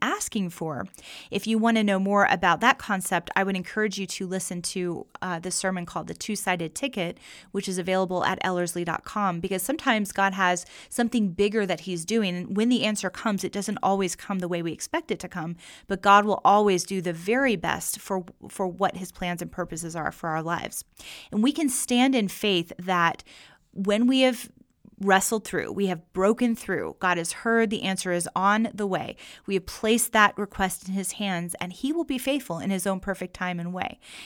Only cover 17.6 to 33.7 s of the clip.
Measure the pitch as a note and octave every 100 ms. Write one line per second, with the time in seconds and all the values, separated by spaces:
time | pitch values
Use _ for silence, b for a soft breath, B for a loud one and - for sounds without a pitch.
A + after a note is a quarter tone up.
17.6 | E3 E3+ - - - F#3+ F3 - - -
18.6 | F#3 F3+ F#3+ F3+ F#3 - F3+ F3 F3 -
19.6 | F3 E3 E3 E3 D3 - E3+ D#3+ D#3+ E3+
20.6 | - - - _ B B B G#3+ A#3+ D4
21.6 | D4+ B3+ - A#3+ C4 C4 G3+ - G#3 F3+
22.6 | E3+ - F3+ F3+ E3+ - - B B B
23.6 | _ - G3 G#3 B3 C4 C4 A#3+ - -
24.6 | _ _ - - G3 F#3+ F#3+ A3+ - F3+
25.6 | F#2+ - G3 F3 - - F#3+ A#3 B3 A3+
26.6 | - F3 E2 - F#3 E3+ E3+ - A#3 A3+
27.6 | A3+ G#3+ - F#3+ F#3 F3 E3+ - F#3+ G#3+
28.6 | A3+ F#3+ G3+ F#3 - - B B - G3
29.6 | F3 - A3 A#3 - A3 G#3 - G3+ -
30.6 | F#3+ - F#3 F#3+ F#3 - G3+ F3 F3 -
31.6 | F3+ F3+ C4+ E4 D#4+ B3+ C4+ C#4+ - E3
32.6 | F#3+ F#3+ F#3+ F#3+ G3 F#3 F3+ - F3+ F3
33.6 | E3+